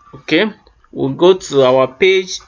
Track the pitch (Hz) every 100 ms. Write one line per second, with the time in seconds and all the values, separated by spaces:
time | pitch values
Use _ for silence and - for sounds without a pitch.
0 | _ 143 - 156 214 - _ _ _ 139
1 | 139 135 175 185 - 143 127 131 127 127
2 | 190 190 185 -